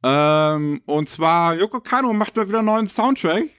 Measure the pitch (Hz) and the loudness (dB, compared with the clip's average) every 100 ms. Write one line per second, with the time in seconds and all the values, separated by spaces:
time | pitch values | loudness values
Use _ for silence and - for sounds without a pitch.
0 | 127 143 151 156 156 151 147 147 - 147 | 2 2 4 4 2 0 -2 -6 -2 -2
1 | 156 - 160 170 170 165 208 254 - 247 | -2 -2 2 2 2 0 -2 -4 -2 0
2 | 262 214 214 - 196 220 220 220 214 - | 0 0 -2 -4 -2 0 0 0 -2 0
3 | 233 269 175 180 311 | 0 0 0 0 -2